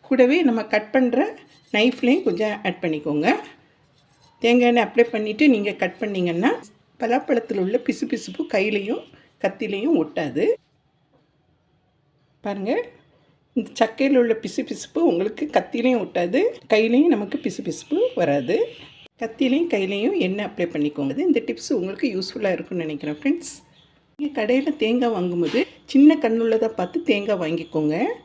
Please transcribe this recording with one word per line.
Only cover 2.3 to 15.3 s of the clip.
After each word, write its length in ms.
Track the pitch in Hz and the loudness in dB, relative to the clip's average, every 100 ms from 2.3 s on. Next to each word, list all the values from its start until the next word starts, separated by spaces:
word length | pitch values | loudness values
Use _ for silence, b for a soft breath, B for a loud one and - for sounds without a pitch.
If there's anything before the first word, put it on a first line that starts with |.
| 175 214 208 196 | -2 -4 -2 -6
ஆட் 140 | 175 | -4
பண்ணிக்கோங்க. 540 | 175 151 151 147 175 427 - - _ _ _ _ _ _ _ _ | -4 -4 -4 0 0 0 -4 -20 _ _ _ _ _ _ _ _
தேங்காய் 280 | 233 247 240 | 4 4 6
எண்ணெய் 140 | 240 208 | 4 2
அப்ளை 180 | - 233 220 | 2 2 0
பண்ணிட்டு 300 | 214 208 302 226 | -4 4 4 4
நீங்க 160 | 202 185 | 0 -2
கட் 140 | 185 - | -4 -4
பண்ணீங்கன்னா, 480 | 214 190 175 170 240 466 - _ _ _ | -4 0 0 2 0 -2 -8 _ _ _
பலாப்பழத்துல 640 | 233 247 311 240 - 202 185 | -2 -2 0 -2 -2 -4 0
உள்ள 120 | 247 - | 0 -2
பிசுபிசுப்பு 560 | - 294 233 - 185 - 208 | -4 -4 -6 -8 -10 -4 0
கையிலையும் 480 | 208 208 202 359 - b b _ | 0 -2 -4 -6 -8 b b _
கத்திலையும் 540 | 190 190 214 196 262 311 | -6 -4 -6 -4 0 0
ஒட்டாது. 420 | 156 - 151 131 233 523 _ _ _ _ _ _ _ _ _ _ _ _ _ _ _ _ _ _ 208 | 0 -4 -4 0 0 0 _ _ _ _ _ _ _ _ _ _ _ _ _ _ _ _ _ _ -8
பாருங்க, 260 | 202 196 370 480 - _ _ _ _ _ - | -6 -4 -4 -4 -16 _ _ _ _ _ -6
இந்த 120 | - - | -6 -2
சக்கையில 400 | 220 - 269 262 | -2 0 2 2
உள்ள 120 | 233 220 | 2 0
பிசுபிசுப்பு 580 | 196 - - 202 - - 330 | -4 -8 -8 -10 -8 0 0
உங்களுக்கு 360 | 170 202 | 2 -2